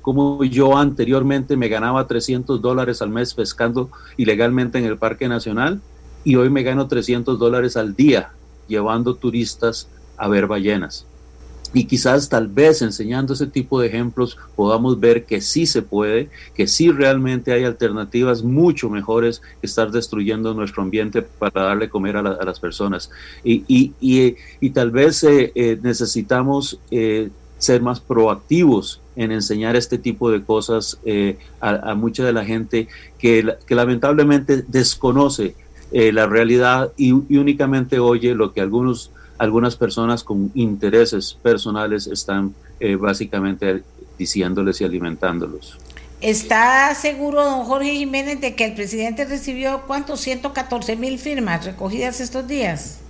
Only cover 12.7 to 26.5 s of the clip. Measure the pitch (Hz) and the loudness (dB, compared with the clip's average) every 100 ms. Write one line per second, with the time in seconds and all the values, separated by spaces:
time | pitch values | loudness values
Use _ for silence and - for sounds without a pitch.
12.7 | 156 113 - 110 127 135 135 139 139 131 | 6 0 -4 -6 -4 -4 -4 -4 -4 -2
13.7 | 131 120 113 120 120 120 - - - 101 | 0 0 0 -4 -2 -4 -4 -14 -2 2
14.7 | 113 127 117 117 117 - 104 - 151 165 | 2 2 2 4 4 2 -4 -2 0 0
15.7 | 120 107 101 104 110 147 - - - 101 | -2 -2 -2 0 0 -2 -12 -16 -4 -2
16.7 | - 170 143 135 135 131 127 123 123 127 | 4 4 4 4 4 0 -2 0 0 0
17.7 | 117 117 104 101 120 127 117 117 135 175 | 0 -2 -2 -4 0 2 2 0 4 4
18.7 | 151 117 104 101 113 117 117 - - 104 | 2 -2 -4 0 0 0 -2 -14 -12 -6
19.7 | - 110 113 110 107 101 110 110 110 101 | -2 0 -2 -4 -4 -2 -2 -4 -4 -6
20.7 | 101 95 107 107 113 113 - 104 98 95 | -6 -4 -2 -2 -4 -6 -6 -4 -2 -2
21.7 | 101 107 104 98 104 101 87 92 90 87 | -2 -2 -4 -4 -2 -4 -4 -6 -6 -10
22.7 | - 104 92 - - - - 123 117 - | -4 -4 -4 -10 -18 -20 -8 0 0 4
23.7 | 127 139 - 131 131 127 120 - - 135 | 4 4 0 2 4 4 2 -18 -4 -2
24.7 | 131 120 120 147 151 156 143 127 - 120 | 0 0 4 4 4 6 6 4 0 0
25.7 | 113 120 113 117 117 104 127 131 | 0 -2 -2 -2 -4 0 0 2